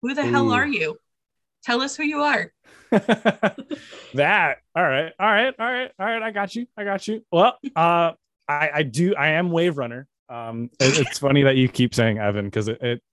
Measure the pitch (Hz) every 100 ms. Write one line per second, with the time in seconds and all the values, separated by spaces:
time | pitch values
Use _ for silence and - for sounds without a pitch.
0 | 240 277 120 - 113 240 285 240 160 151
1 | _ _ _ _ _ _ - 240 277 277
2 | 302 302 294 240 170 _ _ - _ 196
3 | - 220 226 - 190 - - 302 - -
4 | - 127 143 202 160 131 _ 165 175 135
5 | 160 - 202 208 254 254 233 254 254 -
6 | 202 226 220 202 202 233 240 - 202 196
7 | - 220 _ 170 214 - 277 160 170 170
8 | 165 165 _ _ - 147 151 147 147 113
9 | 175 196 151 156 180 165 175 143 120 120
10 | 139 _ _ 120 113 117 120 _ 131 147
11 | 135 - 139 143 139 135 127 - 123 -
12 | 113 107 104 101 101 110 107 113 123 120
13 | _